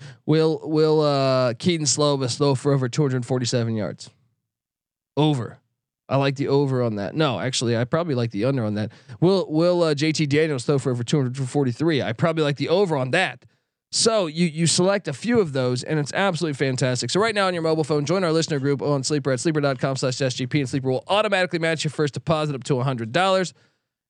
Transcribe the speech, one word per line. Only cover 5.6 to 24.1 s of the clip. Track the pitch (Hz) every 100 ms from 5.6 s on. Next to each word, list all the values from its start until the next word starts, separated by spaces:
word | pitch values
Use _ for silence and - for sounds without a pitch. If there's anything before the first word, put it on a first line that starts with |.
| _ _ _ _ -
I | 139
like | 139 135
the | 110
over | 139 139 127
on | 120 104
that. | 98 151
No, | 151 98
actually, | 120 - 113 113
I | 123
probably | 160 175
like | 123 113
the | 98 123
under | 139
on | 107 104
that. | 110 - - 117
Will, | 170 190 160
will, | 156 175 175
uh, | 165 143
J | 156
T | 151 151
Daniels | 147 160 135
throw | - 139
for | 131
over | 120
two | 117 156
hundred | 127 131 127
forty-three? | 143 131 120 160 143
I | 95
probably | 117 165 160
like | 147 143
the | 131
over | 180 196 147
on | 127
that. | 170 170 123 - _ _ _ _
So | - 220 220 170
you, | 156 175
you | 156 165
select | - 180 202 156
a |
few | 135 214 240
of | 170
those, | 135 127 127
and | - 151
it's | 135
absolutely | - 196 160 165
fantastic. | 139 135 127 127 123 120
So | 175
right | 226
now | 208 190
on | 175
your |
mobile | 160 160
phone, | 151 151 143
join | 190
our | 175
listener | 165 156 147
group | 139 143
on | 131 143
Sleeper | 127 151 139
at | 127
sleeper | 170 151
dot | 143 131
com | 139 131
slash | 135 123
S | 131 -
G | 127
P, | 147
and | 127
Sleeper | 143 131
will | 127 -
automatically | 196 214 196 180 170
match | 165 160
your | 151
first | - 147
deposit | - - 156 151
up | 135 120
to | 127
a |
hundred | 131 123 113
dollars. | 165 190 190 180 - _ _ _ _ _